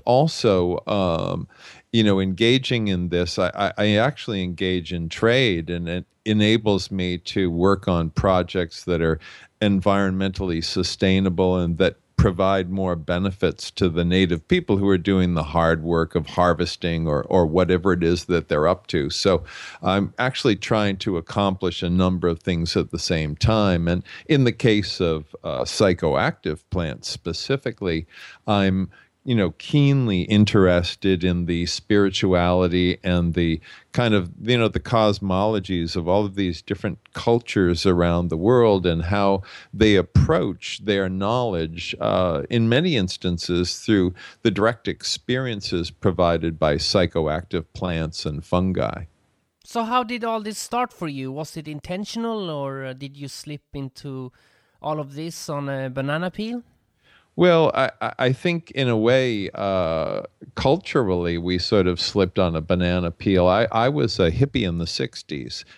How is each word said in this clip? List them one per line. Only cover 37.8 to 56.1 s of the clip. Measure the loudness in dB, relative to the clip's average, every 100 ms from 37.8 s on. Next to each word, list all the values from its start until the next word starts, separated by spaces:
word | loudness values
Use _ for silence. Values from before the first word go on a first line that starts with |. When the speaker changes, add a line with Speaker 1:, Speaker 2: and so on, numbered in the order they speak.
| 2
Speaker 1:
around | 2 2 2 -2
the | 0
world | 2 4 4 4
and | 2 -2
how | -2 0 0 0 -4 -20 -16
they | 2 4 4
approach | 4 2 4 2 0 -6 -12 -6
their | -2 0 0
knowledge, | -2 0 0 0 -2 -4 -6 -10 -4
uh, | 0 2 0 -2 -2
in | 0 2
many | 2 2 0
instances | -2 -4 -4 -4 -2 -2 -2 -4
through | 2 4 2 -2 -16 -2
the | -2
direct | 2 0 0 -8
experiences | -8 -8 -8 -4 -4 -4 -6 -4 -4 -6
provided | -2 -2 2 2 2 -2 0
by | 0
psychoactive | 0 0 2 2 0 -2 -4 -6 -8 -8
plants | -8 -6 -4 -4 -6 -8
and | -8
fungi. | -2 0 0 -2 -4 -6 -14 _ _ _ _ _
Speaker 2:
So | -10 -8
how | -2 -2
did | -2 -6
all | -4 -4
this | -6 -10
start | -6 -4 -4
for | -6 -8
you? | -8 -8
Was | -8 -10 -12
it | -12
intentional, | -14 -10 -10 -8 -6 -6 -6 -6
or, | -6 -8 -8
uh, | -10
did | -12 -14 -14
you | -14
slip | -14 -14 -14 _
into | -12 -12 -12 -12 -12 -12 -16 _ _ _ _
all | -6 -6
of | -8
this | -10 -12 -10 -8
on | -6 -6
a | -6 -6
banana | -4 -4